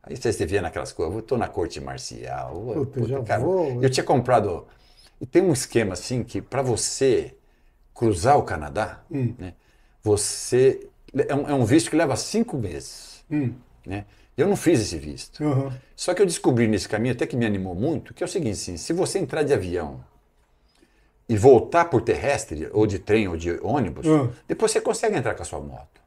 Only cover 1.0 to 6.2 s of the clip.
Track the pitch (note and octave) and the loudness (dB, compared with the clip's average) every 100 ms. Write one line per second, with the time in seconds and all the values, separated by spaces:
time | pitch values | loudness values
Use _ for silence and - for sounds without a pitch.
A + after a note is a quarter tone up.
1 | E2 G#2+ A2 A#2+ F2+ - E2 - C#2 C2 | -4 -4 -4 -2 -2 -4 -6 -6 -12 -12
2 | - A#1 B1 C2 B1 D#2+ A#2+ A#2 B2+ C3 | -12 -12 -10 -8 -8 -10 -6 -4 -4 -4
3 | A2+ C3+ A2+ G#2+ D3 F#3 D#3 B2 C3 B2+ | -4 -4 -2 0 2 0 0 2 2 2
4 | - C#3+ B2 A#2+ G2+ D#2+ - _ _ _ | 2 2 4 4 4 -4 -10 _ _ _
5 | _ _ - E3 F#3+ C3+ - A#2 G#2 F#2 | _ _ 2 4 4 2 0 0 0 -4
6 | - B2 | -4 -4